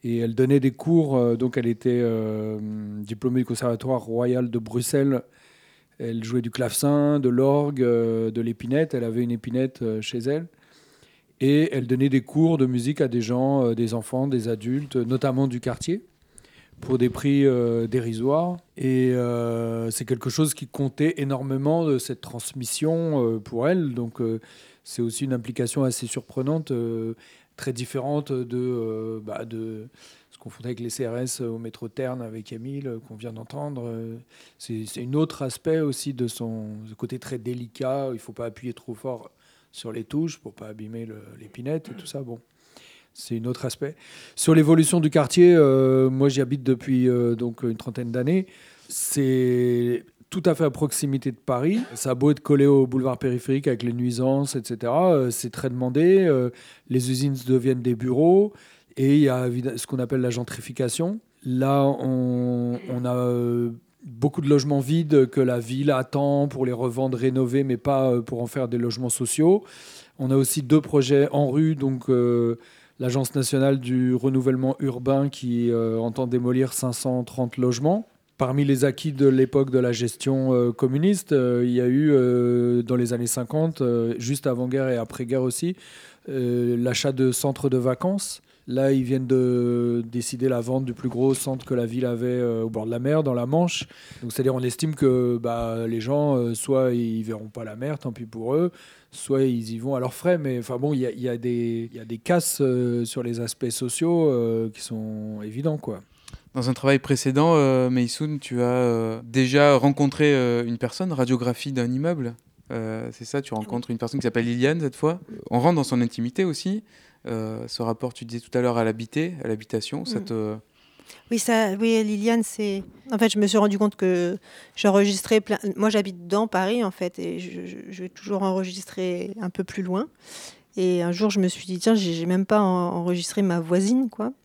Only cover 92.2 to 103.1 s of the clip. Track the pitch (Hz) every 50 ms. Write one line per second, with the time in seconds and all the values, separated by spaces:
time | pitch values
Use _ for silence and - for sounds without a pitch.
92.2 | 120 123 123 123 123 120 117 113 113 113 110 113 110 113 117 117 123 135 151 160
93.2 | 156 139 123 123 120 127 143 160 175 175 - - - - - - - - - -
94.2 | - 117 - - 131 135 127 127 127 123 117 - - 156 151 - 147 131 127 127
95.2 | 123 123 120 117 117 120 117 117 117 113 113 113 117 113 117 113 107 123 139 147
96.2 | 147 147 139 127 120 117 113 - - - 135 131 131 127 120 120 117 113 110 113
97.2 | 110 113 110 104 110 107 _ 120 113 107 107 113 131 147 151 139 - 127 113 123
98.2 | 120 110 113 113 113 120 135 156 175 175 - - - - - - _ _ - -
99.2 | - - 139 135 135 131 123 117 113 110 113 113 117 135 139 127 127 123 - -
100.2 | - 175 180 170 147 139 127 123 113 - 127 123 135 147 151 131 127 120 - -
101.2 | 123 127 120 120 117 123 120 120 117 117 117 113 117 117 - 117 110 110 117 113
102.2 | _ - 175 175 165 - - - 143 131 127 123 123 120 120 120 120 117